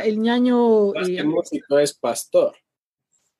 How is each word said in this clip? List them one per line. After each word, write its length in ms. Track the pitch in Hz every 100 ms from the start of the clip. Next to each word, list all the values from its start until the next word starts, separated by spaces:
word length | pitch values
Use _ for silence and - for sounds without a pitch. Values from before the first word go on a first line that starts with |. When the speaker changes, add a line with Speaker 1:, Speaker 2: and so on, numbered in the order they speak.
| 220
Speaker 1:
el 140 | 214
ñaño, 720 | 226 247 247 240 233 220 202 196
Speaker 2:
Este 220 | 185 180
Speaker 1:
eh, 60 |
Speaker 2:
músico 540 | 151 165 - 143 - 143
es 160 | 143
pastor. 640 | - 120 113 - 180 143 - _ _ _ _ _ _ _